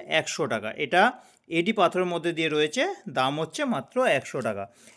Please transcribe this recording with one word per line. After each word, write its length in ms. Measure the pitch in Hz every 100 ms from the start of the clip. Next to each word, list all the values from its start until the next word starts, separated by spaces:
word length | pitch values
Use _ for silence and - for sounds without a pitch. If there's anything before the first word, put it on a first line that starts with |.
| -
একশো 400 | 156 - - 143
টাকা। 240 | 113 107
এটা 420 | - 143 175 220 - - _ -
এডি 240 | 165 170
পাথরের 320 | 220 170 180
মধ্যে 280 | 180 170 165
দিয়ে 160 | 160 160
রয়েছে, 460 | 151 151 233 339 381 -
দাম 320 | 135 131 147
হচ্ছে 240 | 160 -
মাত্র 400 | 285 175 127 254
একশো 360 | 254 143 - 143
টাকা। 300 | 120 101 98 _ -